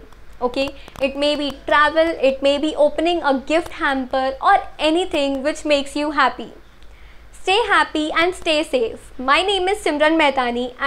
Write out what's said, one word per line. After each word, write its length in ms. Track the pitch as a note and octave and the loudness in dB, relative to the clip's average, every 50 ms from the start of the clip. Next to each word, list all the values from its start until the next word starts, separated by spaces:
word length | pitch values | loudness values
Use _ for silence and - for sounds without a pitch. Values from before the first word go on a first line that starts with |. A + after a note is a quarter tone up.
| - - - - - - - - B3 B3 | -10 -20 -20 -20 -20 -18 -10 -6 -6 -4
Okay, 160 | B3 C#4 C4+ C#4+ - - - - - - C4+ C4+ | -2 -2 -4 -4 -6 -14 -18 -10 0 0 0 0
it 100 | C4+ C#4 C#4+ | 2 0 0
may 80 | D4 D4 C#4+ | 0 0 0
be 80 | D4 C#4 C#4 - - | -2 -4 -6 -6 -2
travel, 460 | - D#4 D4 D4+ D4 D#4 D#4+ D#4+ E4 E4 - - C4 | 2 4 4 4 4 4 2 2 2 0 2 2 2
it 120 | C4+ - C#4 | 2 2 2
may 80 | C#4 C#4+ C#4+ D4+ | 2 2 2 0
be 60 | D#4 - - D4 | -2 2 2 2
opening 340 | D4 D4 - D#4 F4 F4 E4+ C#4 C#4 | 2 2 0 0 0 0 0 0 0
a 20 | C4+ C4 - - | 0 0 0 0
gift 240 | D4+ E4+ E4+ - - - | 0 0 0 -2 -8 -4
hamper 420 | D#4+ C#4+ C4+ C4+ B3+ B3 - C4 C4 C4 C4+ - - F4+ | -2 -2 -2 -2 -4 -2 -2 -2 -2 -2 -4 0 2 4
or 40 | G4+ G4 - - - - C#4+ D#4 | 4 4 2 -2 -8 -2 0 0
anything 500 | D#4+ F4 F#4 F4+ F4+ D4+ C#4 C#4 C#4 C4+ B3+ D4+ | 2 2 0 0 0 0 0 0 -2 -2 -2 -4
which 140 | D#4 - - D4+ D4 | -4 -4 0 0 0
makes 200 | C#4 C#4 C#4+ - D4 | 0 0 -2 -4 -4
you 80 | D4 D4+ D4 D4 | -4 -2 0 0
happy. 260 | C#4 A#3+ - - A#3 - - - - - - - - - - - - - - - - - - - | 0 0 0 -4 -12 -14 -16 -20 -20 -20 -20 -20 -20 -20 -20 -20 -20 -20 -20 -20 -20 -20 -16 -8
Stay 180 | - F#4 F#4+ A4 A#4 G4+ G4 | -2 0 0 2 2 2 2
happy 340 | D#4+ D4 - - D#4 D4+ D#4 - D#4+ E4 | 2 2 0 -2 -4 -4 -2 0 0 0
and 160 | F4+ F4+ - | 0 -2 -4
stay 160 | - E4+ D#4 D4+ D#4+ - | -2 0 0 0 0 0
safe. 400 | - B3+ A3+ A3 A#3 A#3 - - - - B3+ C4+ C#4+ | 0 -2 -2 -2 -6 -10 -16 -18 -12 -6 0 2 2
My 40 | D#4+ F#4 G4 | 2 2 2
name 200 | G4+ F#4+ F4+ F#4 G#4 | 0 0 0 0 -2
is 100 | G4+ - | 0 -2
Simran 340 | F4 D4+ C#4+ D4+ D#4 D#4+ D#4+ D#4 | -2 0 2 2 4 4 4 4
Mehtani 420 | C#4 C4+ C4 B3 A#3+ A#3+ A#3+ B3 B3 - - C4+ | 2 2 0 -2 -2 -2 -4 -6 -6 -6 -4 -4